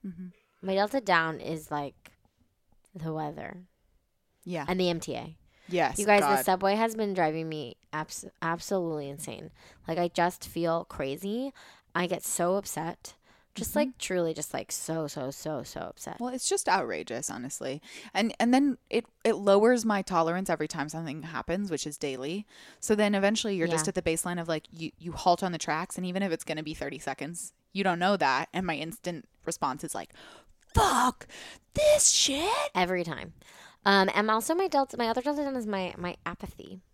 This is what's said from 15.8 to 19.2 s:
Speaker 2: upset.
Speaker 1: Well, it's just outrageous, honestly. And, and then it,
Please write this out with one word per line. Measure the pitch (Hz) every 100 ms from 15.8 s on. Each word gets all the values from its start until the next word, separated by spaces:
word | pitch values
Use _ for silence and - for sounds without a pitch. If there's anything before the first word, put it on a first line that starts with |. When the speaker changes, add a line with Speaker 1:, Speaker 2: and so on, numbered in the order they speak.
Speaker 2:
upset. | 87 - - -
Speaker 1:
Well, | 240
it's | 254 -
just | 392 -
outrageous, | 190 120 85 85 113 -
honestly. | - 127 - 135 139 - - -
And, | - 226 -
and | 233
then | 254 285 254 _
it, | - - _